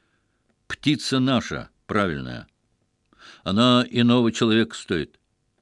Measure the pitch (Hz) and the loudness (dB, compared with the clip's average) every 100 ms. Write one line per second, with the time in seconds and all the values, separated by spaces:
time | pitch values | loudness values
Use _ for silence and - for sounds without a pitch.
0 | _ _ _ _ _ _ - - - 139 | _ _ _ _ _ _ -16 -4 -2 -2
1 | - 131 127 131 - 69 58 _ - 104 | -2 -2 0 0 -2 -8 -12 _ -6 -2
2 | 98 71 64 60 - _ _ _ _ _ | -2 -4 -8 -12 -16 _ _ _ _ _
3 | _ _ - - - 98 123 123 123 120 | _ _ -20 -12 -4 2 4 4 2 2
4 | 120 123 117 113 113 110 110 - - 87 | 4 4 2 0 2 2 0 -4 -6 -4
5 | 69 _ _ _ _ _ | -4 _ _ _ _ _